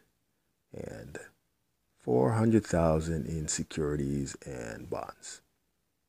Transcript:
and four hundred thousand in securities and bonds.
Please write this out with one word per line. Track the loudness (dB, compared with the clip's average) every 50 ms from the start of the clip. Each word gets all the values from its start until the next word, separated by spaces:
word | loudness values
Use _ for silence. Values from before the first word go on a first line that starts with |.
| _ _ _ _ _ _ _ _ _ _ _ _ _ _ -14
and | -12 -12 -12 -12 -14 -14 -14 -14 -16 -16 -16 _ _ _ _ _ _ _ _ _ _ _ _ _ _
four | -2 2 4 6 6 6
hundred | 4 4 4 6 6 4 4
thousand | 4 2 4 6 6 4 4 2 0 -2 -2 -2 -4
in | -4 -4 -4 -4
securities | -4 -4 -4 -4 -4 -2 -2 0 0 0 -2 -2 -2 -2 -4 -4 -8 -12 -12
and | -12 -10 -10 -10 -10 -10 -12 -10 -10
bonds. | -8 -8 -8 -10 -14 _ -18 -18 -18 -18 _ _ _ _ _ _ _ _ _ _ _ _ _